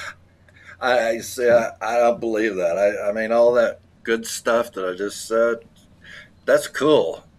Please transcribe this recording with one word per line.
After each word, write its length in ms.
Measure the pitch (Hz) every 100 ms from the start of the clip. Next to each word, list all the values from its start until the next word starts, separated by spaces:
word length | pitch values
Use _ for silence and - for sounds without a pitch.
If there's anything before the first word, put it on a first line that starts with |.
| - - _ _ _ - - -
I, 300 | 123 123 113
I 100 | 117
say, 320 | 107 - 120
I, 200 | 117 113 -
I 160 | 107 120
don't 200 | 117 120
believe 360 | 113 107 110 92
that. 220 | 87 87
I, 320 | 101 101 104
I 20 |
mean, 200 | 107 110
all 220 | 117 120
that 280 | 120 113 - _ _
good 220 | - 113 113
stuff 460 | - - 117 117
that 120 | - 92
I 80 | 92
just 320 | 101 - -
said, 300 | 113 117 113 - _ _ _ - - - _ -
that's 220 | 143 -
cool, 560 | - 147 147 85 - -